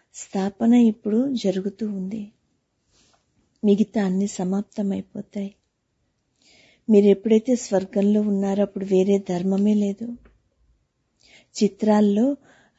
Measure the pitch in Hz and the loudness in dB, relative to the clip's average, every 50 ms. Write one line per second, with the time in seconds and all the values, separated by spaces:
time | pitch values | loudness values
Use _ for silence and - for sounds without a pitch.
0 | _ _ _ - - - - 196 190 196 190 - - 226 240 247 240 226 214 - | _ _ _ -20 -18 -10 -6 -6 -6 -6 -4 -2 2 4 4 6 6 4 2 0
1 | - 214 208 226 262 285 269 220 - 196 180 190 190 202 196 - 226 208 202 190 | -4 -2 -2 0 0 -2 -4 -2 -2 -2 -2 -2 -4 -6 -8 -8 -8 -8 -6 -8
2 | 185 190 208 220 208 208 _ _ _ _ _ _ _ _ _ _ _ _ _ _ | -8 -8 -10 -10 -12 -14 _ _ _ _ _ _ _ _ _ _ _ _ _ _
3 | _ _ _ _ _ _ _ _ _ _ _ _ - 208 202 202 214 - - 226 | _ _ _ _ _ _ _ _ _ _ _ _ 0 2 2 2 2 -2 -2 -2
4 | 202 190 185 190 202 202 - - 185 185 190 202 208 - _ - 202 196 196 190 | -2 -2 -2 -2 -4 -4 -6 -6 -6 -4 -4 -4 -6 -8 _ -6 -6 -4 -6 -6
5 | 185 - - 208 202 - - 202 196 196 - _ _ _ _ _ _ _ _ _ | -8 -12 -14 -16 -16 -12 -12 -10 -10 -10 -12 _ _ _ _ _ _ _ _ _
6 | _ _ _ _ _ _ _ _ _ _ _ _ _ _ _ _ _ - 220 202 | _ _ _ _ _ _ _ _ _ _ _ _ _ _ _ _ _ 4 4 6
7 | 202 202 196 196 - 220 220 220 220 254 254 240 - - 208 185 190 196 - 208 | 6 6 4 2 2 2 2 2 2 0 -2 -2 -2 -2 -4 -4 -4 -2 -2 -2
8 | 196 202 208 214 208 214 202 196 196 196 196 202 202 196 - 196 196 196 190 185 | 0 2 0 0 0 -2 -2 -2 -2 -2 -2 -2 -2 -4 -4 -8 -4 0 0 2
9 | 185 202 196 196 196 - 180 175 180 190 196 196 202 214 214 208 202 202 196 - | 2 2 2 0 0 -4 -6 -4 -2 -2 -2 0 0 0 0 0 0 -2 -4 -8
10 | 226 240 240 240 _ _ _ _ _ _ _ _ _ _ _ _ _ _ _ _ | -10 -14 -14 -16 _ _ _ _ _ _ _ _ _ _ _ _ _ _ _ _
11 | _ _ _ _ _ _ _ _ _ _ _ - 214 202 - - 220 214 208 208 | _ _ _ _ _ _ _ _ _ _ _ -2 -2 -2 0 -2 0 2 2 4
12 | 214 202 202 208 233 277 285 - _ _ _ _ _ _ _ | 4 2 2 2 0 0 -2 -4 _ _ _ _ _ _ _